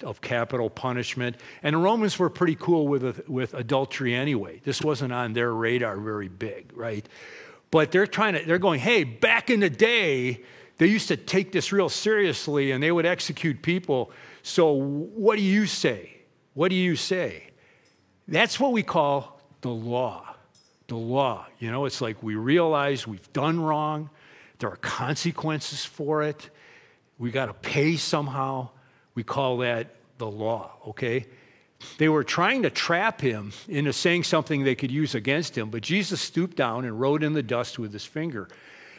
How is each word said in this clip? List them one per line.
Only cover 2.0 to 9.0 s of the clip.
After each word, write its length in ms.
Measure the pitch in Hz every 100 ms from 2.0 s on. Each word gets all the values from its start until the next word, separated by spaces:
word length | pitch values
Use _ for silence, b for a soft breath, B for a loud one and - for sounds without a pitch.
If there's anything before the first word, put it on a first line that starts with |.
| 214 -
were 100 | 175
pretty 260 | - 175 147
cool 340 | - 170 143
with, 380 | 139 127 - -
with 240 | 131 123
adultery 600 | 131 117 135 135 - 127
anyway. 460 | 123 143 120 95 - 143
This 160 | 127
wasn't 320 | 151 127 131
on 180 | 123 120
their 220 | 117 120
radar 440 | 113 113 123 117 98
very 300 | 107 107 95
big, 440 | 92 110 95 - 120
right? 320 | 117 104 - B B B B B -
But 200 | 160 156
they're 160 | 185 196
trying 260 | - 214
to, 120 | 165 165
they're 140 | 175
going, 220 | 190 143
"Hey, 240 | 185 233